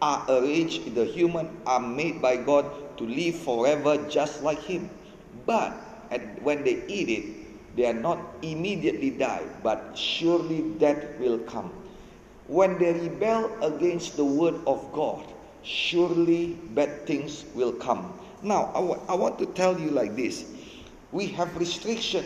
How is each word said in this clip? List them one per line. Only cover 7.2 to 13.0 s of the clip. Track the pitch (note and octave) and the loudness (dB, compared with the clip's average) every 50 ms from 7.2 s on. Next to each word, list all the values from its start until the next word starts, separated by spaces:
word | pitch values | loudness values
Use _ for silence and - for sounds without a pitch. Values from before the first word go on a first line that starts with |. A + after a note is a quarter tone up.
| F#2+ - - - - - - - - - - | -4 -8 -10 -12 -14 -16 -18 -18 -18 -6 0
they | A#2+ A#2+ | 0 2
are | A#2 A2+ | 2 2
not | A2+ B2 E3+ E3 E3 - - - - | 0 0 0 -2 -2 -4 -12 -12 -10
immediately | - D#3+ D#3 D#3 F3 G3+ G3 E3 - - - - C#3 C3+ | -8 -6 -4 -2 -2 -2 -2 0 0 0 0 0 -2 -2
die, | A#2+ - C3 A#2+ G2+ F2 D#2+ - - - | 0 0 0 0 -2 -4 -6 -8 -8 -4
but | - A2 G#2+ - - - - | -2 0 0 -2 -4 -10 -8
surely | - - - - - E3 E3+ F3 E3+ D3+ D#3+ E3 D#3 D3+ D#3+ - - | -6 -4 -4 -2 0 2 4 4 4 2 0 -2 -2 -2 -2 0 4
death | D3+ D3 C#3+ - - - - - | 4 4 4 2 -2 -8 -6 -2
will | B2 B2 A2+ A2 | 0 0 0 0
come. | - - - A2 F#2+ F2+ - - - - - - - - - - - - - - - | -2 -6 -8 -8 -8 -10 -12 -14 -16 -16 -18 -18 -20 -20 -20 -20 -20 -20 -20 -18 -6
When | - C#3 F3+ F#3+ F#3 F3+ E3 | 0 4 6 6 6 6 4
they | F3 E3+ | 4 4
rebel | E3 E3+ | 4 2